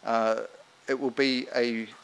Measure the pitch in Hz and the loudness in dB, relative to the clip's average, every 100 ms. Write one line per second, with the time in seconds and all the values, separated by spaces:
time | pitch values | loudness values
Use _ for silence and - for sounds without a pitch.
0 | - 113 113 113 - - - - - 135 | 0 2 2 0 -4 -14 -20 -20 -4 -2
1 | 135 117 139 127 - 123 120 113 110 - | -2 2 2 2 -2 0 0 0 -6 -12